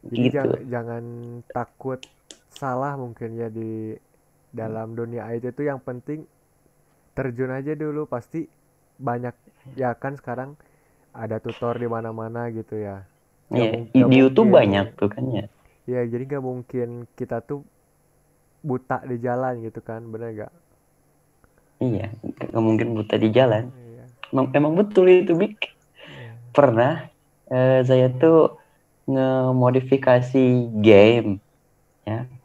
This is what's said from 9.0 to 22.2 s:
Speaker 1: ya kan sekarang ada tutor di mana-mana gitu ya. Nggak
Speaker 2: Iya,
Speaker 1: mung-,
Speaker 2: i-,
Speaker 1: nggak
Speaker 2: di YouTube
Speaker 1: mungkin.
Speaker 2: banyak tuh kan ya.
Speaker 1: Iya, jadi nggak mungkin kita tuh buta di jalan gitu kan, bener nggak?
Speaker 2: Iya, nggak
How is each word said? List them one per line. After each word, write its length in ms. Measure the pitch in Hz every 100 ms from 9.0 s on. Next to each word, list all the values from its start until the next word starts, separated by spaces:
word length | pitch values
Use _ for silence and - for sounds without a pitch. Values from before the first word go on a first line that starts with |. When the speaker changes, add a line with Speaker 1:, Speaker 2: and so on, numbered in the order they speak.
| 131 120 123 - _ _ 131 131
Speaker 1:
ya 160 | 123
kan 240 | 117 139 139
sekarang 400 | - 120 135 147 _ _ _ _ _
ada 240 | 117 117 110
tutor 400 | 117 110 117 117
di 80 | 120
mana-mana 640 | 113 113 113 113 117 120
gitu 240 | 113 110
ya. 320 | 107 104 98 98 _ _ _ _
Nggak 160 | 123
Speaker 2:
Iya, 80 | 117
Speaker 1:
mung-, 160 | 117 117
Speaker 2:
i-, 80 |
Speaker 1:
nggak 160 | 131 123
Speaker 2:
di 60 | 131
YouTube 320 | 131 131 220
Speaker 1:
mungkin. 120 | 175 110
Speaker 2:
banyak 200 | 98 101 -
tuh 100 | 104
kan 140 | 113 131
ya. 140 | 113 - _ _ _ -
Speaker 1:
Iya, 140 | 123 120
jadi 120 | 117 135
nggak 100 | 143 131
mungkin 380 | 127 120 123 120 120 120
kita 320 | _ 123 117 -
tuh 160 | 143 143 _ _ _ _ _ _ _ _ _ 156
buta 400 | 127 _ 127 -
di 160 | 123
jalan 400 | 123 123 131 123
gitu 160 | 113 110 -
kan, 160 | 113 117
bener 240 | 110 117
nggak? 180 | 107 107 _ _ _ _ _ _ _ _ _ _ _ _ _
Speaker 2:
Iya, 280 | 127 107 -
nggak 400 | 104